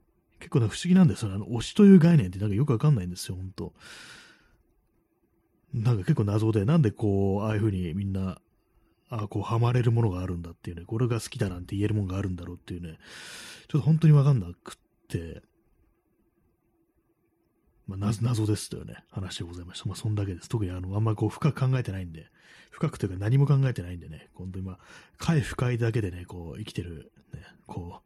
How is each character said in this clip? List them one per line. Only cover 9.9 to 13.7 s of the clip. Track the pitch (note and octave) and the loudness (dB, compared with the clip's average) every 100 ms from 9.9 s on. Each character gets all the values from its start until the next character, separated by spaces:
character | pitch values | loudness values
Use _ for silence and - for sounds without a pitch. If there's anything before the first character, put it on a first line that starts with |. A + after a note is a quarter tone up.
も | A2+ | 2
の | A2+ | 2
が | F2+ | -2
あ | F#2 | -4
る | F2 | -6
ん | |
だ | E2+ | -10
っ | |
て | - - | -14 -14
い | |
う | F2 | -14
ね、 | F2+ | -8
こ | A2 | -2
れ | B2 | -2
が | A#2 | -2
好 | - | -6
き | - | -6
だ | G2+ | -6
な | F2+ | -6
ん | F2+ | -8
て | |
言 | G2 | -2
え | G#2 | 0
る | |
も | G#2+ | 0
ん | F#2+ | -2
が | F#2+ | -4
あ | |
る | G2 | -4
ん | F2 | -6
だ | |
ろ | F2 | -10
う | F2 | -14
っ | |
て | - | -12
い | F2+ | -12
う | |
ね、 | E2+ D#2+ - - - - - - | -12 -16 -20 -20 -18 -18 -18 -20
ち | - | -4